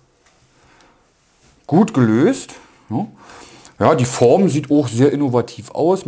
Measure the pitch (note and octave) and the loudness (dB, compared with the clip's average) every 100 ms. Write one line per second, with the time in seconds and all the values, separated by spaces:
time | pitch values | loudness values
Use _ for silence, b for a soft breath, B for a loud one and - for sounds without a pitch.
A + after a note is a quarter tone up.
0 | _ _ _ _ b b b b b b | _ _ _ _ b b b b b b
1 | b _ _ _ _ _ - D#3+ A3 C3 | b _ _ _ _ _ -2 2 2 2
2 | A2 A2 F#3+ C4 - - b b b A#2 | 2 2 0 -2 -8 -18 b b b -8
3 | A3 B B B B B B B A#2 D#3 | -8 B B B B B B B 2 2
4 | B2 - B2 F3 F#3 C#3+ - D3 A#2+ A2+ | 0 2 2 4 2 -2 0 -2 0 0
5 | C#3 C#3+ C#3 A#2+ A2+ - - - D#3+ F#3 | 0 0 -2 -2 -4 -10 -12 -4 -2 -2